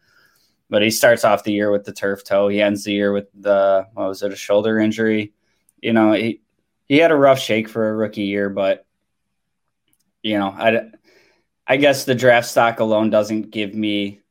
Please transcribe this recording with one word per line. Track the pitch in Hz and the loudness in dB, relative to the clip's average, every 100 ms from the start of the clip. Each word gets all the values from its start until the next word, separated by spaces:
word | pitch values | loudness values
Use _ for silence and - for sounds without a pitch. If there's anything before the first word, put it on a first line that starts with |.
| _ _ _ _ _ _ - | _ _ _ _ _ _ -4
But | 110 | 0
he | 110 | 0
starts | 107 127 117 | 2 2 4
off | 113 101 | 2 0
the | 107 | -2
year | 104 104 | -2 0
with | 101 | -2
the | 101 | -4
turf | - 98 98 | -8 -6 -6
toe. | - 98 101 | -2 0 0
He | 101 | 0
ends | 104 101 | 0 -2
the | 104 | -4
year | 101 101 | -2 -2
with | 101 101 | -2 -8
the, | 101 101 98 98 95 98 | _ 0 2 2 0 -2
what | 101 98 | -8 -8
was | 98 | -6
it, | 101 | -8
a | 95 | -8
shoulder | - 104 110 110 | -2 0 0 0
injury? | 110 110 110 107 104 _ _ _ _ _ | 0 0 -2 -2 -4 _ _ _ _ _
You | 120 | 0
know, | 131 110 | 2 2
he, | 104 113 - _ _ _ _ - | 2 -2 -6 _ _ _ _ 0
he | 143 | 4
had | 165 | 4
a | 147 | 4
rough | 139 131 | 4 4
shake | - 110 110 | 0 -4 -2
for | 117 110 | -4 -4
a | 110 | -2
rookie | 107 107 | -4 -4
year, | 101 101 101 | -4 -4 -4
but, | 98 98 95 _ _ _ _ _ _ _ _ _ _ _ _ _ _ | -2 -2 -4 _ _ _ _ _ _ _ _ _ _ _ _ _ _
you | 110 104 | -4 -2
know, | 98 | -4
I, | - 113 113 - _ _ _ _ _ _ _ - | -2 0 0 -4 _ _ _ _ _ _ _ -2
I | 139 | 2
guess | 143 135 - | 2 2 -2
the | 117 | 2
draft | 127 120 117 | 4 4 2
stock | 135 117 113 | 0 0 0
alone | 110 107 110 | 0 0 2
doesn't | 107 104 107 104 | 0 0 -6 -6
give | 110 101 | -8 -8
me | 107 107 101 101 104 _ | -4 -4 -4 -6 -10 _